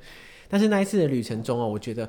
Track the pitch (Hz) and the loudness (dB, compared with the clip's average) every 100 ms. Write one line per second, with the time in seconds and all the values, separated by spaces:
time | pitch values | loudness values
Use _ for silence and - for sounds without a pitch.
0 | - - - - - 202 214 202 196 202 | -20 -20 -20 -20 -2 2 4 2 2 2
1 | 151 127 110 113 113 120 113 104 120 113 | 2 0 -2 -6 -2 -2 -2 -4 -6 -8